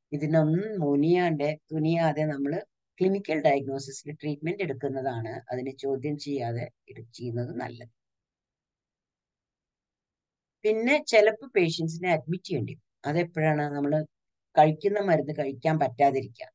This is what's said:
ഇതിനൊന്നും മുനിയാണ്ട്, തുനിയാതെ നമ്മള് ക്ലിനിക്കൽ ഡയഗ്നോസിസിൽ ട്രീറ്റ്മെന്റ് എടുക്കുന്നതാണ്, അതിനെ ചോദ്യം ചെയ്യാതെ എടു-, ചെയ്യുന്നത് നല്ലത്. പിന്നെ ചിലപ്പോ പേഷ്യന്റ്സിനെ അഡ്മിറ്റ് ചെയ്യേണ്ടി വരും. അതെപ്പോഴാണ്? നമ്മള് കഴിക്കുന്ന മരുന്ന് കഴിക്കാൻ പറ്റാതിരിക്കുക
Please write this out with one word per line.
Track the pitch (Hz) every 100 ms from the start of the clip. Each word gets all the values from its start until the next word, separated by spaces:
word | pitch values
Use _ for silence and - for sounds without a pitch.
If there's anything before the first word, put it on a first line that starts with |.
| _
ഇതിനൊന്നും | 143 151 160 151 165 214 208
മുനിയാണ്ട്, | 147 143 156 180 175 151 147 156 _
തുനിയാതെ | 160 156 170 160 147
നമ്മള് | 156 143 139 170 - _ _ -
ക്ലിനിക്കൽ | 185 196 196 156
ഡയഗ്നോസിസിൽ | 147 139 135 135 135 135 147
ട്രീറ്റ്മെന്റ് | 147 151 143 156 196
എടുക്കുന്നതാണ്, | 175 120 139 135 131 117 113 - -
അതിനെ | 127 131 135
ചോദ്യം | 139 135 147 147
ചെയ്യാതെ | 147 143 117 117 - - -
എടു-, | - -
ചെയ്യുന്നത് | - 120 117 123 -
നല്ലത്. | - 120 117 _ _ _ _ _ _ _ _ _ _ _ _ _ _ _ _ _ _ _ _ _ _ _ _ _ _ _
പിന്നെ | 214 220 233 294 294
ചിലപ്പോ | 226 214 214 269 208
പേഷ്യന്റ്സിനെ | 165 165 160 165 180
അഡ്മിറ്റ് | 160 151 180 -
ചെയ്യേണ്ടി | 151 98
വരും. | - _ _ 147
അതെപ്പോഴാണ്? | 160 170 160 156 151
നമ്മള് | 147 143 143 151 156 _ _ _ _ -
കഴിക്കുന്ന | 156 160 202 208
മരുന്ന് | 202 156 139
കഴിക്കാൻ | 151 135 135 160 156
പറ്റാതിരിക്കുക | 135 120 139 131 117 - -